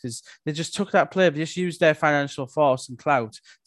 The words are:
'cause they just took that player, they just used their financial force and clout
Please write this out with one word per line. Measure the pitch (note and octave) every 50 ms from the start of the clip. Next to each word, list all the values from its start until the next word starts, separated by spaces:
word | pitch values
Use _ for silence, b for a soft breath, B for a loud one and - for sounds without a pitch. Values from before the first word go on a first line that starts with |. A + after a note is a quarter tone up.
'cause | - B2 A2 - B B B B -
they | D#3
just | D3 D#3+ D#3+ - -
took | - G3 -
that | - F#3 - -
player, | - F#3+ F#3 E3+
they | C#3+ D3+
just | D#3+ D#3 -
used | F3 F3+ F3 D#3 -
their | E3+ D#3 D3+
financial | - E3 D3+ D3 C#3+ C#3+ C#3 - - C3
force | - - D#3 D3+ C#3 C3 B2+ - -
and | B2
clout | - - D3+ C#3+ B2+ A2+ G#2+ - - b b b b _